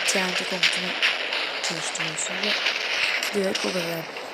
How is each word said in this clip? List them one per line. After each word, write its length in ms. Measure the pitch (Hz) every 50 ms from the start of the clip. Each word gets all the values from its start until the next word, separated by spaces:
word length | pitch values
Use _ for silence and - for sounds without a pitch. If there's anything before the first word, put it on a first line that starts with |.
| - -
T 200 | - 196 185 185
N 60 | 180
T 160 | 185 190 -
komutunu 420 | 190 180 175 - - 180 180 180 - - - - - - - - - - - - - - -
çalıştırıyorsunuz 760 | - 175 160 156 - - - 165 160 156 151 - - 185 190 196
ve 60 | 208 202 - - - - - - - - - - - - - - - -
direkt 320 | 202 190 190 226 - -
o 40 | 208
kadar. 360 | 185 185 170 165 170 165 160 - - - - -